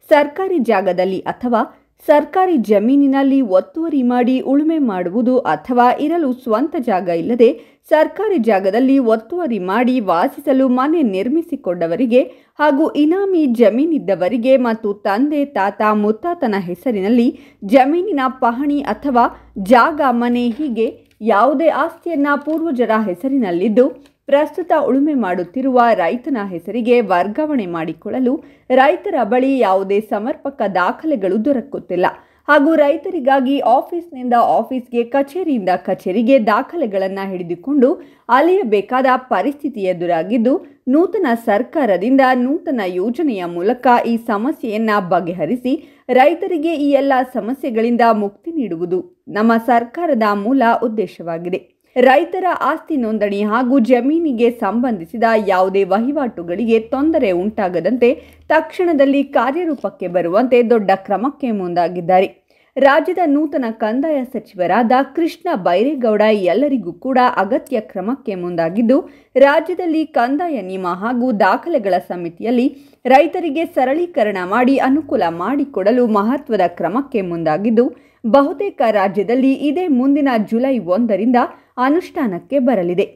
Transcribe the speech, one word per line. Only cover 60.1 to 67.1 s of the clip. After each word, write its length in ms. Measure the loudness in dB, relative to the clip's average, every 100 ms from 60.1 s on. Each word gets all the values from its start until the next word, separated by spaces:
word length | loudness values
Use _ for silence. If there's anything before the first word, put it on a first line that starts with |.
| -2 0 0 2 2 4
ದೊಡ್ಡ 200 | 2 2 0 0
ಕ್ರಮಕ್ಕೆ 420 | -2 -2 -4 -4
ಮುಂದಾಗಿದ್ದಾರೆ. 760 | -4 -2 -2 -2 -2 2 2 2 -4 _ _ _ 2
ರಾಜ್ಯದ 440 | 4 4 0 -2 0
ನೂತನ 400 | 0 0 -2 -4 -4
ಕಂದಾಯ 340 | -4 -2 -2 -2 -4
ಸಚಿವರಾದ 600 | -10 -12 -4 0 2 4 2 0 -2
ಕೃಷ್ಣ 340 | -4 -4 -6 -2 0
ಬೈರೇಗೌಡ 580 | 2 0 0 0 2 2 2 2
ಎಲ್ಲರಿಗೂ 400 | 0 0 -2 -4 -8
ಕೂಡ 140 | -2